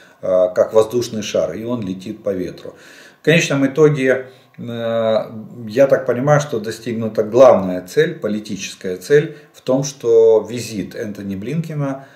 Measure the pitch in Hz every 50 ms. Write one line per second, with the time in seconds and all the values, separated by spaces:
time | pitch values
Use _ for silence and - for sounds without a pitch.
0 | - - _ _ - 95 92 92 90 90 - 117 104 - 110 110 107 - - 123
1 | 117 - 113 107 98 - - 95 80 78 80 98 113 117 123 120 107 92 92 92
2 | - 107 107 - - 104 98 90 87 78 - - - - - - - - - -
3 | - - _ _ - - 160 170 160 - 143 139 139 131 131 160 156 147 147 131
4 | 131 131 123 - - - - - _ _ _ - 117 120 117 117 117 113 117 113
5 | 113 110 110 - - - 117 110 107 - - 120 117 107 104 131 139 139 135 -
6 | - - 120 120 131 147 147 143 143 - 120 110 101 90 - - - 120 110 113
7 | 113 107 - 117 107 104 107 127 135 123 107 98 95 92 90 90 - - - 147
8 | 160 87 - - - 104 104 107 107 - 104 92 - - - - - 95 92 90
9 | - - 143 151 165 165 - - - _ _ - - - 127 143 147 - - -
10 | - 117 117 113 113 113 110 107 101 101 120 123 117 - 113 98 92 - - -
11 | 117 104 101 104 98 98 98 95 104 123 151 165 160 - 156 147 143 139 135 -
12 | - - -